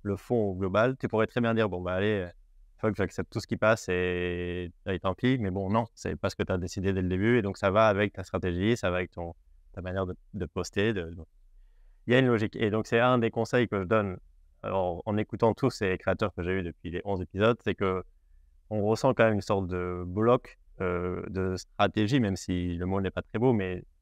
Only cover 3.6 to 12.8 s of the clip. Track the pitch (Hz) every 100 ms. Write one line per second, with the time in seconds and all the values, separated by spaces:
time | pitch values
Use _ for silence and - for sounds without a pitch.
3.6 | 107 113 - 90 90 90 87 87 87 87
4.6 | 87 - - 92 95 92 123 131 101 92
5.6 | 95 110 113 - - 85 98 - 98 95
6.6 | 85 - 95 95 92 92 107 120 101 95
7.6 | 98 98 110 101 104 - 90 95 95 87
8.6 | 101 120 95 90 90 - 85 82 _ -
9.6 | - - 90 95 92 87 _ 104 85 -
10.6 | 90 - 104 104 82 85 80 _ - -
11.6 | - _ - - - 123 127 117 104 -
12.6 | 113 107